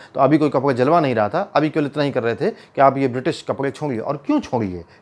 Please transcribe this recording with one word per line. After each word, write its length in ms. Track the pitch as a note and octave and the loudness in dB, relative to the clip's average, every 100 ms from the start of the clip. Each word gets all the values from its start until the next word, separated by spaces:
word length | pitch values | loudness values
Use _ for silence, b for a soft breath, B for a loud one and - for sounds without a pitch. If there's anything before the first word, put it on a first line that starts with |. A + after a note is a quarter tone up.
| B | B
तो 60 | - | 0
अभी 180 | C3+ D3+ | 4 4
कोई 120 | D3 | 2
कपड़े 240 | C#3 C#3 | 0 0
जलवा 260 | B2 B2+ E3+ | 2 2 2
नहीं 140 | D3 | 2
रहा 140 | A2+ G#2 | 0 0
था, 240 | D#3 G3+ | -2 -2
अभी 160 | C#3+ D3+ | 0 0
केवल 160 | D#3 C#3+ | 0 -4
इतना 160 | D3 | -2
ही 80 | C#3+ | -2
कर 120 | B2+ | -2
रहे 120 | A#2 | -2
थे 160 | A2 F3 | -2 -4
कि 300 | - - - | -6 -8 2
आप 160 | C#3 C3+ | 4 4
ये 120 | C3+ | 0
ब्रिटिश 360 | A#2+ D3 C#3+ - | -2 -4 -6 -6
कपड़े 220 | B2 C3+ | -4 -6
छोड़िए। 280 | - D3+ A#2 | -6 -6 -6
और 240 | - D3+ - | -6 -6 -2
क्यों 140 | D4 | -2
छोड़िए, 440 | - A#2+ G#2 F2 E2+ b | 0 -4 -4 -6 -14 b